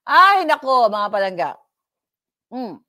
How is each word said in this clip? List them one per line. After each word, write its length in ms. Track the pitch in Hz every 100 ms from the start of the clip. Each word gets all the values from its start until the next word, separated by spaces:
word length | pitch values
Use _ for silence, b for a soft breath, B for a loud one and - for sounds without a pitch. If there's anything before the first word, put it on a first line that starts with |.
Ay, 480 | - 311 381 403 320
nako, 400 | 294 262 254 220
mga 180 | 208 208
palangga. 380 | 202 190 180 151 - _ _ _ _ _ _ _ _ _
Hmm. 320 | 247 233 151